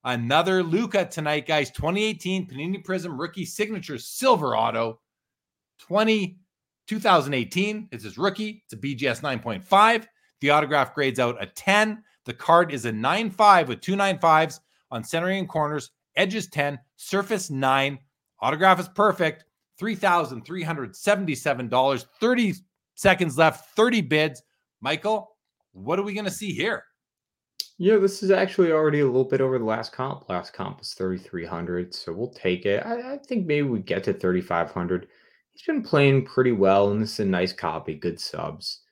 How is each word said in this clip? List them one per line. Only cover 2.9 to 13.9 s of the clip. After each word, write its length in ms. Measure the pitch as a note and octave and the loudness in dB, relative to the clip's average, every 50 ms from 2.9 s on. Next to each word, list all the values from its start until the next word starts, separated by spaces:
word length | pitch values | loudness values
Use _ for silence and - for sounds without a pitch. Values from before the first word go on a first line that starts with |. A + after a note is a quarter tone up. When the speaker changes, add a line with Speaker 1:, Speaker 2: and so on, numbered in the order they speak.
| F#3+ F3+ E3 F3 D3 B2+ | -6 -6 -6 -8 -8 -8
Speaker 1:
Rookie 240 | E3 E3+ - F#3+ E3 | -8 -8 -8 -10 -10
Signature 540 | - - - G#3+ G#3 A3 F3+ - - C#3+ A2+ | -8 -6 -6 -6 -6 -6 -8 -10 -10 -12 -12
Silver 580 | - - - - B3+ C4 A#3 F3 D3+ B2+ A2 | -12 -12 -8 0 2 4 4 4 2 2 2
Auto. 440 | A2 A2+ A2+ A2+ A2+ A#2 A2+ A2+ - _ _ _ _ _ _ _ _ _ _ _ _ _ _ _ _ | 2 2 2 0 0 -2 -2 -4 -8 _ _ _ _ _ _ _ _ _ _ _ _ _ _ _ _
Twenty, 580 | _ - F3 G#3 A3 A3 A3 G#3+ F#3 F#3 - - _ _ _ _ _ _ _ _ _ | _ -2 0 2 2 2 2 0 0 -4 -8 -14 _ _ _ _ _ _ _ _ _
two 140 | - G#3+ G#3+ | -8 -6 -2
thousand 340 | - G#3+ F#3 D#3+ C3 C#3 C#3+ | 4 4 4 4 4 2 -2
eighteen. 540 | B2+ A2+ F#2 - F3 G3+ G#3 G#3+ G#3+ A3 - | -2 -2 -2 -2 -2 -2 -2 -4 -8 -10 -14
It's 140 | B2+ A2+ G#2 | -14 -14 -14
his 120 | G#2 F#2 | -14 -6
rookie. 460 | A#2+ F3+ G3+ F#3+ - G#3+ G#3+ G#3+ - _ | -4 -2 -2 -2 -4 -6 -8 -8 -12 _
It's 100 | - - | -18 -14
a 40 | G#2 | -10
B 160 | A2+ C#3+ C#3 | -8 -8 -6
G 140 | A#2 C#3 B2+ | -2 -2 -2
S 140 | A2+ - | -2 -2
nine 180 | D3 C#3+ B2+ G#2+ | -4 -6 -6 -6
point 260 | - A#2 G#2+ F#2+ - | -6 -6 -8 -8 -2
five. 400 | - F#3+ G3 G#3+ A3+ A#3 A3+ A3+ - _ _ _ _ _ _ | 2 6 6 6 6 4 2 -2 -8 _ _ _ _ _ _
The 100 | C#3+ C#3 | 2 4
autograph 440 | D3 D3+ D3+ C3 D3+ C#3+ B2+ - - | 4 4 4 2 2 2 2 0 -2
grades 240 | D3 C3+ C3+ C3 C3 | -2 -2 0 0 0
out 240 | B2 A#2+ A#2+ G2+ | 0 0 0 -4
a 40 | G2+ | -8
ten. 580 | - - - - F#3+ G3 G#3 G#3+ A3 G#3+ A3 - _ _ _ _ | -12 -12 -4 0 2 4 4 2 2 -2 -6 -14 _ _ _ _
The 60 | B2 | -14
card 400 | A#2+ - - - E3 E3+ F3 D#3 | -12 -4 2 6 6 6 6 4
is 120 | C#3+ B2 G#2+ | -2 -4 -4
a 80 | A#2 | -4
nine 360 | A2 G#2+ A#2 C#3 E3+ G#3+ A3+ G3+ | -4 -2 -2 0 0 0 -2 -4
five 380 | F#3 - G#3+ G#3 G3 F3 D#3 | 2 6 8 8 8 8 6
with 140 | C3 A#2 - | 2 -2 -6
two 160 | - F3+ | -4 -2